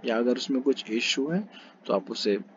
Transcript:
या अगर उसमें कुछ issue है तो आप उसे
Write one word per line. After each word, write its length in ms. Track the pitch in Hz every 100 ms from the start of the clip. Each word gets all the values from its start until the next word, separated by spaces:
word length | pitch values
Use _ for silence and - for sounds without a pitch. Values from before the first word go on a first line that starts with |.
| 127
या 120 | 113
अगर 180 | 120 123
उसमें 260 | - 131
कुछ 300 | 135 131 -
issue 360 | 110 - - 139
है 220 | 175 208 - - - -
तो 80 |
आप 180 | 101 95
उसे 280 | 113 107 101 101